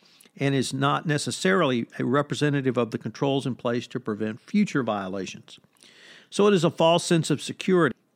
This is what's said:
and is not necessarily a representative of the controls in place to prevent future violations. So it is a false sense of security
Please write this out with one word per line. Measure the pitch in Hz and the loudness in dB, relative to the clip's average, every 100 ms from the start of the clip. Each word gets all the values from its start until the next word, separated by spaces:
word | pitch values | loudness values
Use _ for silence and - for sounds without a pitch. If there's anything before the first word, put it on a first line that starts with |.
| _ _ _ - | _ _ _ -4
and | 139 139 | -2 0
is | 120 | -2
not | 131 139 143 151 | -2 0 0 0
necessarily | 147 - - 185 190 147 120 - - | -2 -2 -2 0 2 2 0 -4 -4
a | 127 | 0
representative | 139 143 135 147 139 131 120 | 0 0 0 0 0 0 0
of | 113 | -2
the | 110 | -4
controls | 113 - 139 135 131 | -8 -4 -2 -2 -4
in | 113 | -4
place | 120 120 - | -4 -4 -6
to | 127 | -10
prevent | 113 104 107 110 | -6 -6 -6 -8
future | - 208 202 147 | -2 0 2 0
violations. | 117 104 95 98 90 - - - _ _ - - - - _ | -2 -4 -4 -8 -10 -12 -20 -20 _ _ -20 -20 -20 -20 _
So | - 208 | 2 4
it | |
is | 196 156 | 4 2
a | |
false | - 165 170 - | 4 4 4 2
sense | 170 - | 0 2
of | 147 | -2
security | - - - 180 147 - _ | -4 -6 0 2 2 -2 _